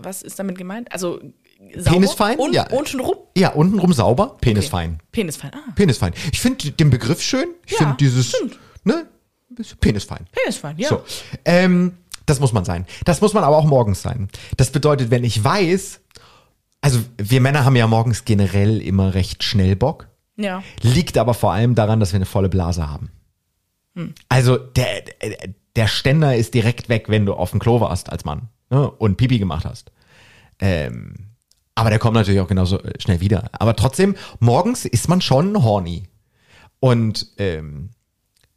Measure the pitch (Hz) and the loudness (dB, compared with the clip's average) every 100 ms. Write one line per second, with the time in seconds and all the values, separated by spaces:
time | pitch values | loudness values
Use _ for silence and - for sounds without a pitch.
0 | - - - - 196 185 180 214 247 190 | -14 -14 -14 -10 -8 -8 -10 -12 -12 -8
1 | 180 - - - _ _ 98 - 165 180 | -8 -8 -12 -20 _ _ -20 -4 2 4
2 | 196 - 208 294 - 135 - 254 302 269 | 4 2 0 0 0 0 0 -2 -4 -4
3 | 254 381 - - 175 147 170 208 180 135 | -4 -4 -2 2 2 4 2 4 4 4
4 | 95 120 240 - 127 104 - 90 82 80 | 4 2 0 0 0 2 0 -2 -4 -6
5 | - - 180 - 139 285 285 185 196 - | -8 -6 -6 -8 -14 -14 -6 2 2 2
6 | 90 - 156 - 247 262 147 - 147 123 | -2 -4 -6 -2 -2 -2 -4 2 2 2
7 | 113 135 - 254 349 - - 440 147 135 | 0 -2 -2 -2 -4 -8 -6 0 0 2
8 | 139 123 123 508 294 - - - 190 330 | 2 2 0 -2 -6 -10 -20 -6 -2 -2
9 | 320 _ _ _ _ 247 - - 185 104 | -6 _ _ _ _ -16 -16 -2 -2 0
10 | - - 90 - 480 - 147 151 277 - | -6 -12 -10 -4 -4 -6 -10 -6 -4 -4
11 | - - - - - 175 185 180 180 - | -6 -16 -16 -8 0 4 4 4 0 -4
12 | _ - - 135 139 107 87 85 90 - | _ -8 -2 0 2 0 -2 -4 -8 -6
13 | - 165 208 202 147 151 151 135 107 92 | -2 2 2 2 4 4 4 4 2 -2
14 | 92 - 98 - - - 127 151 147 139 | -4 -6 -8 -12 -6 0 0 2 0 0
15 | 120 123 120 107 113 196 165 190 - - | 2 0 0 0 0 2 2 0 -4 -16
16 | _ - - _ _ _ _ _ 143 120 | _ -20 -20 _ _ _ _ _ 0 2
17 | - - 101 127 127 147 127 127 113 113 | 0 -6 0 2 4 4 4 4 4 4
18 | 113 110 - 101 98 98 101 110 62 95 | 2 -2 0 0 2 2 2 0 0 0
19 | 95 92 90 - - 101 95 98 127 170 | 2 0 -2 -4 -4 0 2 2 0 -4
20 | - _ _ - 202 185 - - 113 131 | -12 _ _ -8 -8 -8 -12 -2 0 2
21 | - 131 117 117 104 87 120 117 107 110 | 2 0 0 0 0 2 2 2 2 2
22 | 101 101 92 104 87 92 85 85 76 73 | 2 0 0 0 0 0 0 -2 -6 -8
23 | - - _ _ _ _ _ _ _ 180 | -14 -18 _ _ _ _ _ _ _ -14
24 | 165 - - 131 127 127 127 - 113 98 | -14 -14 -2 2 4 2 0 -2 -2 -4
25 | - - - - 95 - _ - 107 - | -10 -12 -12 -10 -14 -18 _ -2 -2 0
26 | 139 160 147 120 110 123 113 - - 113 | 2 2 2 2 0 0 0 -2 -2 -4
27 | - 107 98 - 90 101 120 117 104 87 | 0 0 2 -2 -2 -2 2 2 0 -4
28 | - 82 80 73 120 _ _ 131 131 - | -8 -10 -8 -8 -10 _ _ 0 0 0
29 | 110 92 127 123 95 76 64 - - _ | 0 2 2 2 0 -4 -8 -12 -18 _
30 | _ _ - _ _ _ 98 85 67 60 | _ _ -20 _ _ _ 0 0 -2 -8
31 | 50 - 101 _ _ _ _ - 113 107 | -14 -18 -20 _ _ _ _ -2 2 2
32 | 117 113 101 98 90 95 90 95 - - | 2 2 2 2 2 0 0 -2 -6 -6
33 | - 87 98 98 - - 113 110 131 - | -2 0 0 0 -2 -2 0 2 0 2
34 | 196 190 - - 117 127 196 247 190 - | 0 0 -10 0 2 2 0 -4 -4 -2
35 | - 180 - 135 190 208 117 101 85 82 | 0 0 2 0 2 0 2 0 -2 -8
36 | 92 _ _ _ _ _ - _ 131 117 | -12 _ _ _ _ _ -20 _ 2 2
37 | 110 98 - - 98 80 78 73 95 - | 0 -4 -10 -6 -4 -4 -8 -12 -14 -16
38 | _ _ _ _ _ | _ _ _ _ _